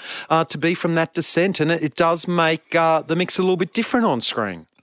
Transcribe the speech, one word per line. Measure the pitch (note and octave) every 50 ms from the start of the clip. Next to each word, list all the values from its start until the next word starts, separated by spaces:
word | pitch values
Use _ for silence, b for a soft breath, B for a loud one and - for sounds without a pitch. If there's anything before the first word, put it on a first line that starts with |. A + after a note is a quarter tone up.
| B B B B B B
uh, | D#3+ D#3+ D#3+
to | - - D3+
be | C#3 E3 F3+
from | - - E3+ E3
that | E3 E3 - -
descent, | E3+ D#3 - - E3 F3 G3 F3 -
and | D#3 D#3
it, | E3 - D#3
it | D3 -
does | - F3 E3 E3+ E3+ -
make, | F3+ F3 F3 E3 D#3+ E3 D#3 - _ -
uh, | E3 E3 D#3+ D#3+ D#3 C#3+
the | C3 E3
mix | F3 F3+ F3+ - -
a | F#3
little | F#3 F#3
bit | E3 F#3+ - -
different | A#3 A3+ - - B3 A3+
on | G3+ C#3 A#2
screen. | - - - A#2+ A2 G2+ F2+ E2 D#2+ - _ _